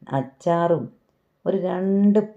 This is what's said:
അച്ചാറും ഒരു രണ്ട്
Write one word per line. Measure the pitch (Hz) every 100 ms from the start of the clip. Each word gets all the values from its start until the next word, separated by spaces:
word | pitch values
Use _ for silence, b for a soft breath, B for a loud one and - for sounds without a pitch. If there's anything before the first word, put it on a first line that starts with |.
| - 135
അച്ചാറും | 127 - 175 170 170 160 - - _ _ _ _ 202
ഒരു | 196 180
രണ്ട് | 180 190 196 202 202 208